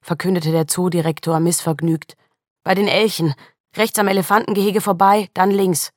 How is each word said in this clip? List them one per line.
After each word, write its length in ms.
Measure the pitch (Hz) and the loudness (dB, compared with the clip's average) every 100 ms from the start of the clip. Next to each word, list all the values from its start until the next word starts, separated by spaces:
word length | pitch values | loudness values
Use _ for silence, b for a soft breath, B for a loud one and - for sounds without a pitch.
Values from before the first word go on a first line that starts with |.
verkündete 500 | - 160 180 185 156 | -6 -4 -2 -2 0
der 160 | 160 156 | -2 -2
Zoodirektor 720 | - 180 175 160 156 - 160 | -2 0 0 -2 -4 -2 0
missvergnügt. 760 | 165 175 - 147 165 160 - - _ _ _ _ | 0 0 -2 -2 -2 -2 -4 -20 _ _ _ _
"Bei 100 | - | -4
den 140 | 190 202 | 0 2
Elchen. 460 | 180 214 - 165 139 b b _ - | 2 0 0 -2 -2 b b _ -4
Rechts 220 | 220 - | -2 0
am 100 | 202 | 0
Elefantengehege 720 | 196 180 202 - 202 202 202 | 0 2 0 0 0 0 0
vorbei, 500 | 202 175 196 208 190 | -2 2 4 4 0
dann 160 | - 190 | 0 2
links. 400 | 196 190 160 - | 2 2 0 -4